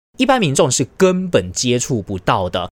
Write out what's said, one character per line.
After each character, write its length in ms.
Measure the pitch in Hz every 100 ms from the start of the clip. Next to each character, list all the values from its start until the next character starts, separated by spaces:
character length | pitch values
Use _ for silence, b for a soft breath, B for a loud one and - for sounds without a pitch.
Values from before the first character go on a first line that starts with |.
| _ -
一 80 |
般 160 | 262 262
民 140 | 165
众 160 | 135 156
是 160 | - 131 -
根 320 | 185 185 185
本 240 | 117 90
接 260 | 92 123 120
触 220 | - 120
不 180 | 95 95
到 300 | - 117 90
的。 220 | 92 90